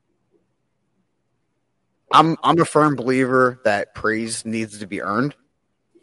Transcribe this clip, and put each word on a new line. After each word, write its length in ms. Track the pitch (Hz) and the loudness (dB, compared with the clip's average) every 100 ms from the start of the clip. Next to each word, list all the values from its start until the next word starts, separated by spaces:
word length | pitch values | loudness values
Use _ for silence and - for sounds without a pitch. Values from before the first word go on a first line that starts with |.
| _ _ _ _ _ _ _ _ _ _ _ _ _ _ _ _ _ _ _ _ - | _ _ _ _ _ _ _ _ _ _ _ _ _ _ _ _ _ _ _ _ 2
I'm, 220 | 147 160 156 | 4 4 2
I'm 160 | 123 165 | 2 2
a 60 | 156 | 2
firm 320 | 151 151 131 | 2 2 0
believer 640 | 120 131 127 127 127 123 | -2 0 2 2 2 0
that 320 | 110 101 - - | -2 -2 -4 -6
praise 480 | 107 110 113 113 113 | -4 -4 -4 -8 -6
needs 340 | 113 113 104 | -6 -6 -10
to 80 | 101 | -12
be 140 | 92 | -10
earned. 320 | 92 104 143 - _ _ _ _ _ _ | -6 -2 -4 -6 _ _ _ _ _ _